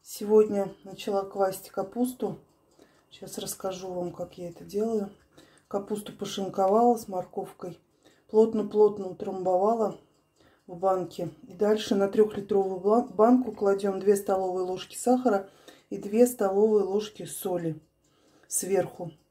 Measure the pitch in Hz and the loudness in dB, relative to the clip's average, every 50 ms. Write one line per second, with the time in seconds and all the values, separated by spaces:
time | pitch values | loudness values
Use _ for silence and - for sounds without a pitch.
0 | _ - - - 214 202 214 214 214 214 208 196 196 190 - _ - 196 185 - | _ -18 -14 -10 0 4 6 6 6 6 2 -2 -2 -4 -6 _ -18 -18 -16 -10
1 | - 220 202 196 196 196 - 196 196 190 - - - - - 202 - - - 240 | -6 -2 -2 -2 -2 -4 -2 -2 -2 -2 -2 -6 -14 -10 -8 -8 -8 -6 -2 -2
2 | 247 247 - - 220 196 156 - _ _ _ _ _ _ _ _ - _ _ _ | -2 -2 -2 -6 -6 -6 -6 -10 _ _ _ _ _ _ _ _ -20 _ _ _
3 | _ _ - - 196 - - - 196 196 - - - 190 185 185 190 185 180 180 | _ _ -20 -20 -18 -14 -10 -10 -10 -10 -10 -8 -8 -8 -8 -8 -10 -8 -8 -6
4 | 175 175 170 - 180 - - - 175 170 170 - 170 170 185 202 220 226 226 214 | -6 -8 -8 -10 -12 -12 -12 -14 -14 -14 -14 -16 -18 -8 -4 -2 -2 0 0 -2
5 | 202 202 - _ _ _ _ - - _ _ _ _ _ - 202 202 - 214 208 | -4 -4 -10 _ _ _ _ -20 -20 _ _ _ _ _ -6 -6 -4 -4 -8 -8
6 | - - - - 202 202 - - 196 180 160 196 190 190 202 226 240 240 240 233 | -8 -14 -12 -10 -10 -8 -6 -6 -6 -4 -2 0 2 4 4 6 6 4 4 2
7 | - - 190 180 - - - 202 185 - - - - 180 165 _ _ _ _ _ | -2 -8 -8 -8 -8 -8 -10 -10 -10 -10 -14 -14 -14 -14 -14 _ _ _ _ _
8 | _ _ _ _ _ _ - 214 226 226 220 214 208 208 - 208 214 208 208 208 | _ _ _ _ _ _ 4 4 4 6 4 -2 -4 0 4 4 4 4 4 0
9 | 190 185 180 - 208 202 190 185 180 185 180 180 196 220 233 226 214 190 160 - | -8 -10 -10 -8 -8 -8 -6 -2 0 2 2 4 4 2 2 2 0 -2 -2 -8
10 | _ _ _ _ _ _ _ _ _ _ _ _ _ - 180 170 185 190 190 185 | _ _ _ _ _ _ _ _ _ _ _ _ _ -16 -8 -2 0 2 2 0
11 | 175 170 - - 175 156 - - - - - - 208 208 214 214 - - 220 196 | -2 -6 -8 -8 -8 -8 -10 -14 -20 -20 -4 -2 2 2 2 0 2 0 2 2
12 | 196 196 202 220 214 214 - 208 202 - 208 196 190 190 190 180 180 202 226 247 | 2 2 4 4 4 4 2 -8 -4 0 0 2 2 0 -2 -2 2 2 4 4
13 | 247 - - - 214 240 254 254 254 220 214 - 208 196 196 196 208 202 190 190 | 2 0 2 4 6 6 6 4 2 -2 -4 0 0 0 2 2 0 -2 -2 0
14 | 185 202 202 196 202 - 196 190 190 185 180 185 185 180 185 190 - - - - | 2 2 2 2 2 0 0 0 0 -2 -2 -4 -4 -4 -6 -8 -10 -14 -14 -4
15 | - 240 254 254 254 247 202 196 196 - _ _ _ - - - _ _ 202 196 | 2 2 2 4 4 2 2 2 -2 -6 _ _ _ -20 -20 -20 _ _ -12 -10
16 | 196 202 208 226 247 240 247 - 208 190 190 202 214 220 214 208 190 185 196 214 | -8 -2 4 4 4 4 4 -2 -2 0 4 4 4 4 4 2 2 2 -2 -4
17 | 208 - - - 175 151 - - - 190 180 175 170 165 156 156 _ _ _ _ | -4 -4 -12 -14 -14 -12 -12 -8 -6 -4 -4 -2 -4 -4 -6 -8 _ _ _ _
18 | _ _ _ _ _ _ _ _ _ _ - - - 185 196 185 175 - - - | _ _ _ _ _ _ _ _ _ _ -6 -6 -2 0 0 0 0 -2 -8 -12
19 | 175 160 - _ _ _ | -12 -12 -12 _ _ _